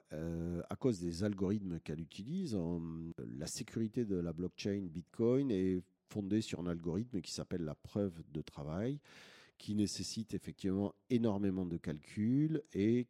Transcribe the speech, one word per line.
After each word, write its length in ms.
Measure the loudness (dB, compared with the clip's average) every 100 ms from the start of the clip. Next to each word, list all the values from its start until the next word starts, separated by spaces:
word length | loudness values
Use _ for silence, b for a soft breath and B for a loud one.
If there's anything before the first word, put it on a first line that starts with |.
| -8
euh, 480 | -6 -2 -2 -2 -2 -4
à 60 | 0
cause 240 | 2 2
des 240 | -2 2
algorithmes 560 | 0 2 2 2 -2 -4
qu'elle 200 | -4 -6
utilise, 560 | -8 -10 -6 -4 -2 0
hein, 240 | 0 -2 -2 -6 -6 -8 -8 -6
la 100 | -6
sécurité 580 | -6 -6 -2 -2 0 2
de 100 | 2
la 160 | 0
blockchain 560 | -2 -4 -2 -2 0 -2
Bitcoin 580 | -6 -8 2 4 6 4
est 320 | 4 4 2 -2 _ _
fondée 320 | -4 2 2
sur 180 | 2 -2
un 80 | -2
algorithme 520 | -2 0 -2 -2 -4
qui 100 | -4
s'appelle 320 | -6 -4 -2
la 100 | -4
preuve 480 | -6 -4 0 0 -2 -8
de 100 | -8
travail, 580 | -8 -8 -4 -2 -2 -4 B B B B B -14
qui 180 | -2 2
nécessite 580 | 2 2 -4 -6 -4
effectivement 600 | -6 -8 -4 0 2 0 -4 _
énormément 560 | 2 4 4 2 2 0
de 100 | -2
calculs 840 | -4 -6 -6 0 2 4 2 0 -2
et 320 | 2 4 4